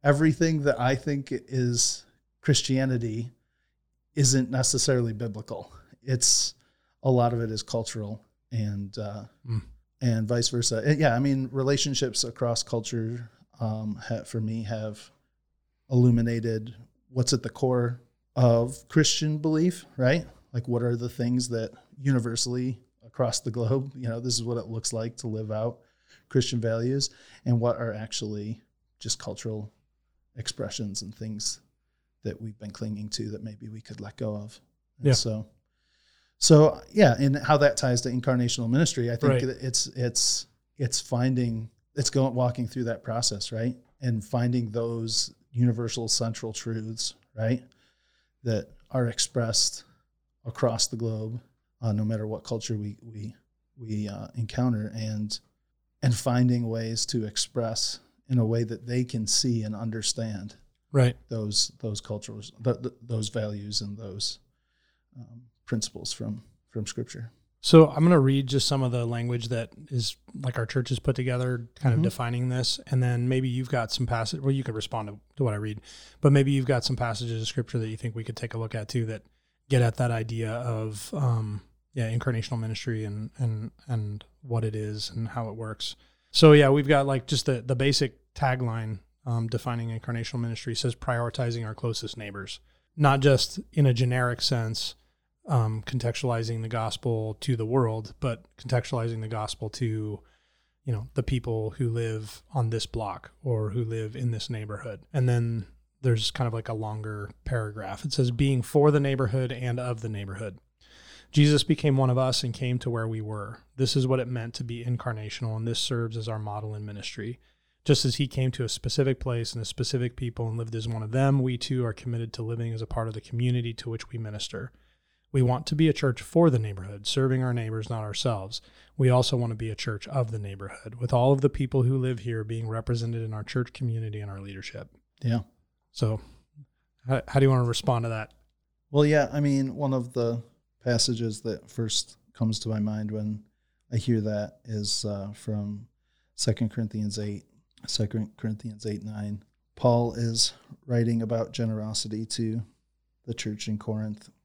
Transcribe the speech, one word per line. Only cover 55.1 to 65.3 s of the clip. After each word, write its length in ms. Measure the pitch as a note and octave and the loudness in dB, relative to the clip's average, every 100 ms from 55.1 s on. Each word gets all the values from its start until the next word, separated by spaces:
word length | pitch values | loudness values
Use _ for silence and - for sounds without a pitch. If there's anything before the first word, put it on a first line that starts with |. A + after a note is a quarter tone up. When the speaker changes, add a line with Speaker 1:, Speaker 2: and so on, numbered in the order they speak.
| G#2+ G#2+ - _ _ _ _ _ _ | -4 -4 -8 _ _ _ _ _ _
Speaker 1:
and 120 | C3 | 0
finding 520 | A2 C3+ B2 B2 B2 A#2 | 0 2 4 4 4 0
ways 360 | A2+ A2+ A2+ - | -4 -4 -4 -2
to 180 | B2 | -2
express 760 | G#2+ - - B2 A2+ A2+ - - _ _ - | -2 -4 -4 -2 -2 -2 -4 -6 _ _ 0
in 80 | B2 | 2
a 60 | |
way 180 | A2 A#2 | 4 2
that 220 | A#2 A2+ | 0 -6
they 180 | A#2+ B2 | -4 -2
can 220 | B2 A#2 G#2 | -2 -2 0
see 360 | - C3 A2+ | 2 2 0
and 120 | G#2+ | -2
understand 800 | G#2+ A2+ A2 G#2 - A2 G2+ G2+ - _ _ _ | -6 -6 -4 -4 -4 -6 -8 -12 -16 _ _ _
Speaker 2:
Right. 260 | C#3 B2 B2 _ | 4 4 2 _
Speaker 1:
those, 440 | A#2 G#2 G2+ - - | -4 0 0 0 -2
those 200 | A2+ G2+ | -6 -6
cultures, 500 | - G#2+ - G#2+ G2+ - | -6 -8 -8 -14 -16 -4
th-, 180 | A#2+ A#2+ | -2 0
th-, 120 | B2 - | -4 -10
those 280 | A#2+ A2+ G#2 | -4 -4 -2
values 520 | A#2 G#2+ G#2 G#2 G#2 | -4 -4 -6 -4 -4
and 160 | G#2 G2+ | -4 -10
those, 420 | G#2+ G2 - - _ _ _ _ _ _ _ C3 | -10 -6 -6 -8 _ _ _ _ _ _ _ -20
um, 240 | A2+ | -20